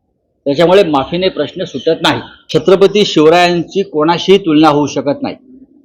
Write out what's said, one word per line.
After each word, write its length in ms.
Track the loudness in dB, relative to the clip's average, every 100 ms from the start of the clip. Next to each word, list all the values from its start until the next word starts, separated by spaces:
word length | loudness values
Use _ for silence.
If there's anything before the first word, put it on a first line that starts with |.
| _ _ _ _
त्याच्यामुळे 380 | -6 0 2 4
माफीने 460 | 2 0 -4 -4 -4
प्रश्न 360 | -4 -8 -8
सुटत 380 | -12 -6 -4 -2
नाही. 180 | -2 -4 -6 -18 -4
छत्रपती 500 | -2 2 2 2 2
शिवरायांची 800 | 0 2 4 4 2 0 -4 -6
कोणाशीही 560 | -6 -2 -2 -2 2 0
तुलना 300 | 2 2 4
होऊ 180 | 2 -2
शकत 360 | -4 -6 -6
नाही. 140 | -8 -12 _ -20 _ _